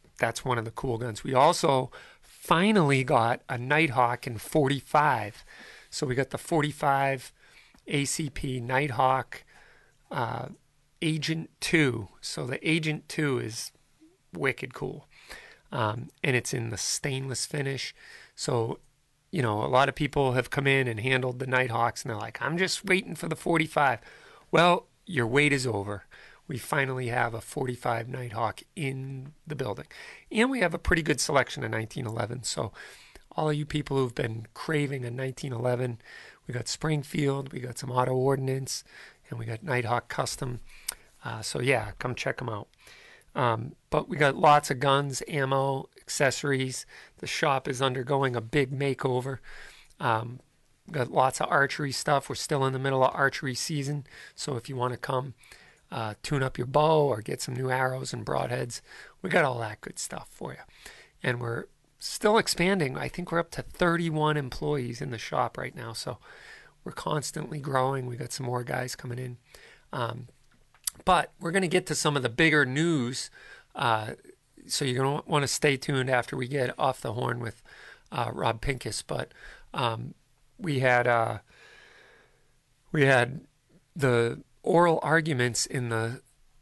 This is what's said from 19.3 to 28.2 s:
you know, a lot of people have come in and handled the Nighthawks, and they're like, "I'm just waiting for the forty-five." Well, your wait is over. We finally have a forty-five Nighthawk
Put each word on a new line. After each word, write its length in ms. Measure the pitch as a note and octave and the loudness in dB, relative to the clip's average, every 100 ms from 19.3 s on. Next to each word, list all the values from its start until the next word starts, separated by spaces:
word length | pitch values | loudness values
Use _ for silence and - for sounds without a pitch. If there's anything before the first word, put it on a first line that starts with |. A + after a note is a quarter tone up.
you 120 | F3+ | -2
know, 200 | A#2 G#2+ | 0 2
a 60 | B2+ | 4
lot 220 | B2+ C#3 | 4 4
of 40 | |
people 380 | - D3 D3 C3+ | 2 -2 2 2
have 160 | B2+ A#2+ | 2 0
come 180 | - C#3 | 0 2
in 220 | C3+ B2 | 4 2
and 120 | A2 | -2
handled 400 | B2+ C3 B2+ B2 | 0 0 0 -4
the 60 | C3 | 0
Nighthawks, 560 | B2+ B2+ A#2 A#2 - | 0 2 2 0 0
and 80 | - | -6
they're 80 | G#2+ | -6
like, 220 | G#2+ - | -8 -6
"I'm 160 | C3 E3+ | -4 0
just 300 | F#3 - G3 | -2 -2 0
waiting 280 | F#3 F3 | 0 0
for 140 | E3 E3+ | -8 -6
the 80 | D3+ | -4
forty-five." 640 | - E3 D#3+ - C#3 A#2 - - - - _ | 0 0 2 2 2 2 -6 -20 -20 -20 _
Well, 360 | D#3 F3 F3 - _ | 6 6 4 0 _
your 220 | - D#3 A2+ | -6 -2 2
wait 260 | C3+ D3 | 4 4
is 140 | C#3 B2+ | 4 2
over. 380 | G2+ G2 G2+ - - - - - | -2 -2 -8 -10 -20 -20 -20 -10
We 100 | B2 | -10
finally 520 | - D3+ C3+ C3 A#2+ | -2 0 0 -2 -2
have 260 | A#2+ A#2+ | 0 0
a 60 | A2+ | -2
forty-five 680 | - D3 C3 A#2+ B2 A#2 A#2+ | -8 -6 -4 -2 -2 -2 -4
Nighthawk 540 | C3 | -8